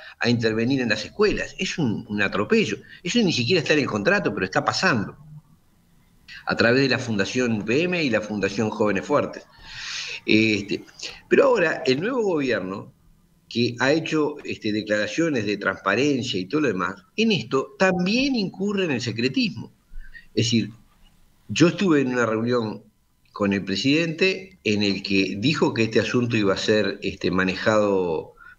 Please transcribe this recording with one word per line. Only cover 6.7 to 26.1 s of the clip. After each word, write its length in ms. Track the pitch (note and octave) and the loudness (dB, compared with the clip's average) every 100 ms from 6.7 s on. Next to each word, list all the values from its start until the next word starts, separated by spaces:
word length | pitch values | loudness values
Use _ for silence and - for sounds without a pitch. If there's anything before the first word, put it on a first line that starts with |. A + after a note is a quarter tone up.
| B2+ | 4
de 80 | C#3 | 4
la 100 | A#2 | 0
Fundación 640 | A#2 G#2+ F#2+ B2+ B2 A2 | -2 -2 -2 0 0 -2
U 40 | G2 | 0
P 160 | B2+ | 0
M 200 | F3+ F3+ | 0 0
y 60 | D3 | 0
la 140 | G#2+ | 0
Fundación 480 | - G#2 G2 G#2 A2 | -2 -2 -2 0 -2
Jóvenes 340 | - G#2 G2 | 0 0 0
Fuertes. 400 | - C#3+ G2 - - - - - - - - - | 0 0 0 -6 -16 -20 -18 -14 -10 -10 -10 -8
Este, 580 | - G#2+ A2 G#2 G2+ - - - - - - | 2 4 4 0 -2 -6 -8 -16 -16 -16 0
pero 160 | - | 4
ahora, 380 | C4+ A#3 D#3+ - | 6 4 2 0
el 160 | - C3 | 0 0
nuevo 220 | G3+ C4 | 0 -2
gobierno, 680 | G#3 D#3+ C3 G#2+ F#2 G2+ A#2+ - _ _ _ _ _ | 0 0 0 -2 -4 -8 -12 -20 _ _ _ _ _
que 260 | A#2 A#2+ A#2+ | -2 -2 0
ha 120 | B2+ | 2
hecho, 440 | D#3+ D#3 D#3 D3 - | 2 0 0 -2 -4
este, 280 | - G#2 A2 | -10 -8 -4
declaraciones 720 | G#2+ F#2+ G#2+ G2 - E3 C3+ | -4 -2 -2 -2 -2 0 0
de 140 | G#2 G2+ | -2 -2
transparencia 840 | G2+ F2+ G2 G#2 D3 C3+ A2 G2 | -2 -2 0 2 2 0 -2 -4
y 60 | F#2 | -4
todo 160 | D3+ | -2
lo 60 | C#3+ | 0
demás, 260 | F#2 F2 G2 - - | 0 -4 -6 -10 -2
en 160 | A3+ | 0
esto 440 | F3+ A2+ C3+ C3+ - | 0 0 -2 -4 0
también 560 | F#3+ F3+ F3+ A#3 C#4+ | 0 2 0 0 0
incurre 520 | B3+ F3+ - G3+ G3 F3+ | 0 -2 -4 -4 -2 -2
en 60 | |
el 100 | B2 | -2
secretismo. 720 | A#2 A2+ B2+ G3+ A3+ A2+ - _ _ - - - - | -4 -2 -2 0 -2 -4 -12 _ _ -14 -14 -16 -6
Es 120 | - A#2 | -2 0
decir, 240 | A#2 G2 - _ _ - _ _ _ - | 0 0 -6 _ _ -20 _ _ _ -8
yo 200 | G2+ E3+ | 4 4
estuve 320 | E3+ G3 D3+ | 4 2 4
en 80 | B2+ | 2
una 160 | B2 | 2
reunión 580 | A2+ A2 A#2+ B2 G#2+ - - _ _ _ _ | 0 0 0 0 0 -6 -14 _ _ _ _
con 220 | - G2+ | -4 0
el 100 | G2 | 0
presidente 960 | F#2+ G2 C3+ D3+ E3+ D3+ F#3+ - - - | -2 -2 0 0 0 0 0 0 -8 -6
en 180 | G#2+ G#2 | -2 0
el 200 | G#2 F2+ | 0 0
que 340 | - G2 G2 G2 | 0 0 0 0
dijo 360 | B2 E3 E3 | -2 2 0
que 80 | A#2 | 2
este 180 | A2 A#2 | 0 2
asunto 380 | G#2+ | 2